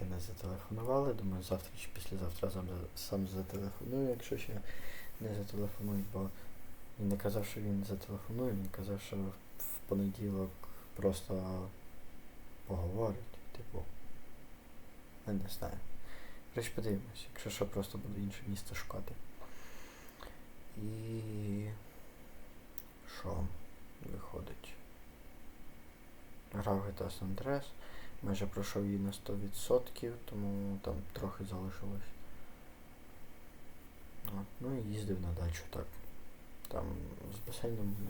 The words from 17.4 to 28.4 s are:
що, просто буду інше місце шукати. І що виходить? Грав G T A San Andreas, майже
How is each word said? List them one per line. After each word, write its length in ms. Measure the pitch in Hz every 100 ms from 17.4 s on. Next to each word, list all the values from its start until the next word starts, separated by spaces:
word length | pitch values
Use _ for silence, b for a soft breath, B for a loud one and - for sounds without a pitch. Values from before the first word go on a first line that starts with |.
| 104
що, 160 | - 101
просто 320 | 101 98 101
буду 220 | 101 98
інше 200 | 101 - 104
місце 280 | 98 -
шукати. 400 | - - - - - - - B B B B B B B B B B B - - 107
І 920 | 107 110 113 113 110 104 104 101 107 107 - - - - - - - - - - - - - -
що 240 | 92 87 - - - - - - -
виходить? 640 | - - - - - - - - - - - - - - - - - - - - - - - -
Грав 260 | 101 101 98
G 140 | 101
T 120 | 98
A 60 | 95
San 240 | - 95
Andreas, 300 | 101 135 143 - - B B B B
майже 240 | 101 98